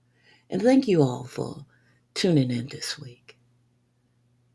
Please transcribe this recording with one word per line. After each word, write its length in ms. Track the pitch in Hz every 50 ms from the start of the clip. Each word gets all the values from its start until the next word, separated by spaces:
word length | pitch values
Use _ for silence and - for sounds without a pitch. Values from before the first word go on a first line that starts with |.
| _ _ _ _ _ _ _ _ _ -
And 100 | - 185
thank 260 | 208 254 269 269 262
you 140 | 220 180 160
all 240 | 135 127 123 123 127
for 400 | 123 - - - - - - - _ _ _ _ _ _ _ _ _
tuning 380 | - - - 185 165 139 127 123
in 160 | 123 117 117
this 320 | 135 - - - - - -
week. 400 | - 123 120 _ _ - - _ _ _ _ _ _ _ _ _ _ _ _ _ _ _ _ _ _ _ _ _ _ _